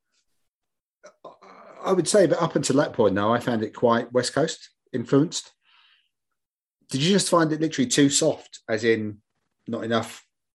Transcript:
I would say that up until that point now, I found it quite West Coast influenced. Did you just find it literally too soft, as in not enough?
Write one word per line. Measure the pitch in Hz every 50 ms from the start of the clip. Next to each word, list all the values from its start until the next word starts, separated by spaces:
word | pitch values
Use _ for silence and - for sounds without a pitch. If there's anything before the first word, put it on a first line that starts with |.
| _ _ _ _ _ _ _ _ _ _ _ _ _ _ _ _ _ _ _ _ - - _ _ - - - _ - - - - - - - - -
I | 180
would | 190 180 156
say | - - 208 185
that | 147 170 170
up | 170 156 -
until | 165 143 - -
that | 135 - - -
point | - 113 98 95
now, | 101 101 107
I | 117 120
found | - 131 120 110 110
it | - -
quite | - - 117 117 113 127 123
West | 120 123 120 - -
Coast | 139 156 165 - - - - _ _ _ _
influenced. | - 123 117 - 143 139 156 175 - - - - _ _ _ _ _ _ _ _ _ _ _ _ _ _ _ _ _ _ _ _ _ _ _ _ _ _ _ -
Did | - 131
you | 147 175
just | 202 185 - -
find | 180 170 160 156
it | 156 156
literally | 160 156 - - 127
too | 123 - - 143 139
soft, | 143 - 165 151 127 - - - - - _
as | - 113 104 117
in | 117 113 107 107 107 104 - _ _ _ _ _ _ _ _ _
not | - 113 110 104
enough? | 113 117 113 110 - - - - _ _ _ _ _